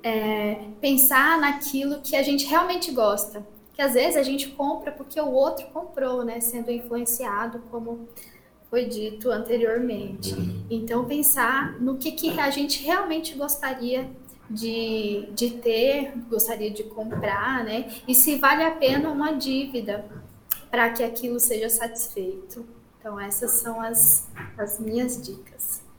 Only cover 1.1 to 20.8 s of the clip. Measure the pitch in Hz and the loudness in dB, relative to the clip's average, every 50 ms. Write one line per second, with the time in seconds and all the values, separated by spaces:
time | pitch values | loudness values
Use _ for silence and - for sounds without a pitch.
1.1 | 269 262 277 311 330 320 294 - 285 277 - - - 269 277 285 294 285 - - | 6 6 6 6 6 6 4 2 2 0 -4 -4 -2 -2 -2 -2 -4 -4 -2 0
2.1 | - 277 269 285 285 277 - - 302 330 349 359 359 359 349 339 269 240 220 208 | 2 2 4 4 4 2 2 4 4 4 4 4 0 -2 -2 -2 2 4 4 4
3.1 | 202 214 - - - 214 208 - - - _ - - - 285 277 233 247 269 349 | 4 2 -2 -4 -6 -12 -14 -14 -18 -20 _ -16 -4 0 0 4 4 4 4 6
4.1 | 339 302 269 262 277 277 277 - - - 277 285 320 320 - 294 294 - 277 - | 4 4 2 2 0 -2 -4 -6 -4 -2 0 0 0 -2 -4 -8 -8 -8 -14 -6
5.1 | - 311 302 277 254 262 277 320 - - - - - 311 359 - - 277 262 254 | -2 -2 0 2 4 4 4 4 2 -4 -10 -8 -8 -10 -10 -6 -4 -2 -2 0
6.1 | 254 247 233 233 226 233 233 233 240 240 226 233 240 233 233 233 233 240 240 233 | 0 0 -2 -2 -4 -2 -4 -4 -2 -4 -4 -2 -4 -4 -4 -4 -4 -2 -2 -2
7.1 | - - 262 220 202 202 226 233 226 240 - - - 233 226 233 233 233 233 - | -2 -2 -2 -2 -2 -2 -2 -4 -6 -10 -12 -10 -10 -8 -8 -8 -8 -10 -12 -16
8.1 | - - - - - - _ _ _ _ - - - 240 247 208 - 214 214 214 | -18 -20 -20 -20 -20 -20 _ _ _ _ -12 -2 0 0 0 0 -4 -4 -6 -6
9.1 | 214 - - 254 220 214 226 - 233 226 226 220 226 240 254 240 - 202 202 190 | -6 -2 -2 0 0 0 0 0 2 4 4 2 2 2 0 0 -2 -4 -6 -8
10.1 | 190 - - - 185 - 175 - - - - - 226 226 220 233 233 240 254 233 | -8 -6 -6 -6 -4 -2 -2 -2 -2 -4 -6 -4 -4 -4 -2 0 0 0 0 0
11.1 | 294 294 294 - - 277 240 226 262 269 285 - 269 - 247 262 269 254 - 320 | 0 2 2 2 4 4 2 2 2 0 0 -2 -4 -2 -2 -2 -2 -2 -4 -6
12.1 | 302 - 330 320 - - 285 277 277 277 285 285 - - 277 294 359 415 403 339 | -6 -2 -2 -2 0 0 0 0 2 0 0 0 -2 -2 0 2 2 2 2 0
13.1 | 311 320 320 - 311 269 285 285 - - - 311 262 247 240 240 254 262 262 262 | -2 -4 -4 -6 -6 -4 -2 -2 -2 -2 -2 -4 -4 -2 -2 -2 -2 -2 -2 -6
14.1 | - - - - - - - - 220 214 226 226 226 226 226 226 220 220 214 208 | -10 -16 -18 -20 -20 -20 -12 -10 -8 -4 -4 -2 -2 -2 -2 0 0 0 0 0
15.1 | 208 202 208 208 208 - 240 233 233 - - 233 220 226 240 269 277 285 269 - | -2 -2 -4 -6 -2 -2 -2 -2 -2 0 2 2 4 6 4 4 4 2 0 -4
16.1 | - 240 - - 226 220 220 - 233 208 214 214 208 214 214 - - 220 220 226 | -6 -10 -6 -4 0 0 0 0 0 -2 -4 -4 -4 -6 -8 -8 -8 -8 -8 -6
17.1 | 214 196 214 202 196 196 208 247 269 254 226 214 214 233 262 - - - - - | -4 -2 -2 0 0 0 0 0 0 -2 -2 -2 -4 -4 -4 -6 -10 -12 -2 2
18.1 | 254 - - 311 294 262 269 277 302 302 320 320 320 - 285 262 269 277 311 320 | 4 4 6 4 4 4 6 4 6 6 4 0 2 4 2 4 4 4 0 0
19.1 | 294 277 294 311 311 262 - 269 262 269 277 269 - 240 208 208 202 208 - - | 0 0 0 0 0 -2 -2 0 0 -2 -2 -2 -6 -6 -4 -4 -6 -6 -8 -12
20.1 | - - - - - - - - - - - - - 240 | -14 -16 -16 -18 -20 -20 -8 -8 -8 -8 -6 -2 2 2